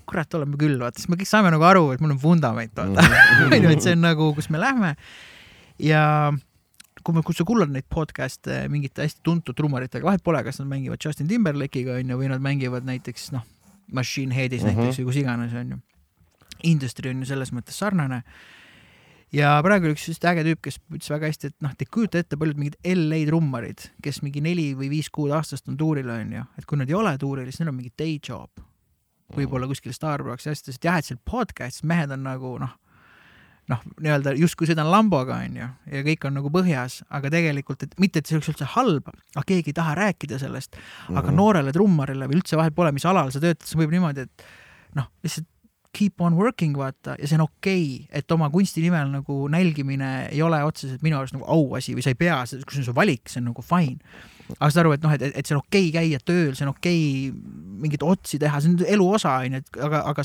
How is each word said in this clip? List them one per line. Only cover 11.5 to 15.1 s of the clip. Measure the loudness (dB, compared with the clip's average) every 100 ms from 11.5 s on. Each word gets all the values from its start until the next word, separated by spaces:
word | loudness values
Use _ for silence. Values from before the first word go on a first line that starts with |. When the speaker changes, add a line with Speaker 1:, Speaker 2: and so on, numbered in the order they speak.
| 0 -4 -4 -4 -4
Speaker 1:
on | -4
ju, | -2
või | -2
nad | -2
mängivad | -2 -2 -2 -4 -6
näiteks, | -8 -10 -12 -10
noh, | -10 -10 _ _ _ -8
Machine | -6 -4 -4 -2
Headis | -2 -2 0
Speaker 2:
Mhm. | 0 2
Speaker 1:
näiteks | 0 0
või |
kus | -2